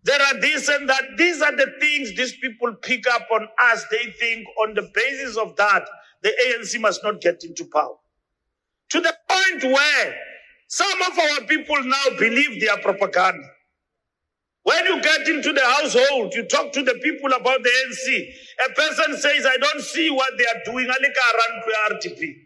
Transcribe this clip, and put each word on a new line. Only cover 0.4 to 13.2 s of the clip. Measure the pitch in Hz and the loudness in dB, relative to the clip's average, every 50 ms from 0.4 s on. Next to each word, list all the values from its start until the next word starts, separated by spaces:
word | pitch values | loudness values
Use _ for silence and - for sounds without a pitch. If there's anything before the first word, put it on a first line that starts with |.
this | 226 285 311 277 - 294 | 0 0 0 0 0 0
and | 294 277 285 269 | 0 0 2 0
that. | 269 262 262 269 - | 0 0 0 -6 0
These | - 339 349 339 277 | 2 2 2 2 2
are | 302 294 | 0 0
the | 285 285 269 - - - | 2 0 0 -2 0 -2
things | 294 302 294 294 277 214 185 | 0 0 0 0 -4 -6 -4
these | 196 254 247 - | -4 -4 -4 -4
people | - - 262 214 _ 240 240 208 - | -8 -8 -8 -4 _ -4 -4 -4 -8
pick | - - 254 233 - 247 | -4 -4 -4 -2 0 0
up | 240 233 - - | 0 0 0 0
on | 226 214 220 - - - | 0 0 0 -2 0 4
us. | 247 247 226 190 - - | 4 4 4 2 -2 -4
They | 214 226 240 220 180 - | -4 -4 -4 -8 -6 -4
think | 233 233 226 226 202 - - - | -4 -4 -4 -6 -10 -10 -2 -2
on | 214 220 214 | -2 -2 -2
the | 208 190 - - | -6 -6 -4 -4
basis | 208 233 269 277 269 277 254 208 | -2 -2 -2 -4 -6 -8 -6 -4
of | 226 214 180 - | -4 -6 -4 0
that, | - 202 208 196 180 - - - - - - _ _ | 0 2 4 4 2 0 -6 -18 -20 -20 -20 _ _
the | - 208 | -2 -2
A | 220 - 247 254 240 233 | 0 2 0 0 0 -4
N | 220 | -6
C | 180 196 220 | -8 -6 0
must | 220 208 175 - | 0 0 0 0
not | - 208 208 - | -4 -4 -4 0
get | - 175 170 - | 0 0 0 0
into | 170 165 165 - 165 | -10 -16 -14 -14 -14
power. | 147 - 151 147 123 - _ _ _ _ _ _ _ _ _ _ _ _ _ _ _ _ _ _ _ | -2 -2 -2 -2 -2 -8 _ _ _ _ _ _ _ _ _ _ _ _ _ _ _ _ _ _ _
To | - 320 | -2 0
the | 339 339 330 - _ - | 0 0 -2 -4 _ -2
point | 381 370 381 381 359 262 254 | 0 2 2 2 0 0 0
where | 262 262 277 285 302 285 254 214 - - - - - - - - - _ _ _ _ | 2 4 4 4 4 2 2 0 -2 -6 -12 -16 -18 -20 -20 -20 -20 _ _ _ _
some | - - 349 403 370 370 359 359 | -2 -2 0 0 0 0 -2 0
of | 349 349 | 2 2
our | 320 302 294 285 233 294 | 2 2 0 -2 0 0
people | 311 302 - - 302 285 | -2 -2 0 -2 -2 -2
now | 254 254 269 277 285 262 - 170 | 0 0 0 2 2 0 2 2
believe | 208 226 233 262 294 294 226 - | 0 2 2 2 0 0 -2 -2
their | 214 220 202 208 | 0 0 0 2
propaganda. | - - 185 - 202 180 - - | 0 -2 0 0 -2 0 2 2